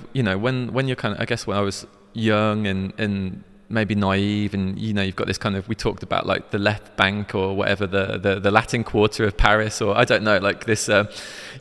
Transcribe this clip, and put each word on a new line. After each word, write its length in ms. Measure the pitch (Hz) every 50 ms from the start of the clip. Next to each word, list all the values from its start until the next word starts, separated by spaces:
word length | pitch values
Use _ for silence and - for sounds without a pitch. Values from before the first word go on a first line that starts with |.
| - - -
you 100 | 135 123
know, 160 | 101 95 95
when, 340 | 107 127 131 127 123 113 110
when 140 | 127 135 131
you're 140 | 127 - -
kind 100 | 110 104
of, 80 | -
I 40 | 113
guess 200 | - 120 113 -
when 120 | - 98 101
I 40 |
was 240 | 101 98 98 - - - - - _ _ -
young 520 | 113 110 110 107 104 107 107 104 107 107
and, 280 | 98 95 95 95 95 - -
and 460 | 110 101 101 98 95 92 87 - - - - - - -
maybe 220 | 113 113 107 95 107
naive 640 | 101 101 95 98 98 101 104 104 104 104 101 -
and, 240 | 98 95 95 98 101
you 140 | 107 110 104
know, 80 | 101 98
you've 120 | 95 95
got 120 | - - -
this 100 | 95 -
kind 180 | - 110 98
of, 120 | 98 95 -
we 80 | 113
talked 260 | - - 117 95 -
about, 240 | - - - - -
like, 240 | - 95 - - -
the 80 | - 104
left 400 | 98 104 104 101 - - - -
bank 380 | 98 95 101 104 101 - -
or 200 | 101 95 98 98
whatever, 300 | 95 101 104 101 98 104
the, 320 | 90 95 98 95 95 107 101
the, 220 | 90 101 95 101
the 100 | 95 101
Latin 340 | 101 110 113 - - 120 113
Quarter 420 | - - 110 104 107 - - 113
of 120 | 104 98 -
Paris, 420 | - 107 104 107 107 107 - -
or 160 | 110 101 101
I 100 | 110 123
don't 180 | - 123 98 104
know, 160 | 107 104 92
like, 260 | 95 101 92 - -
this, 240 | - 107 - - -
uh, 160 | 104 101 104 104 - - - - - - - - - -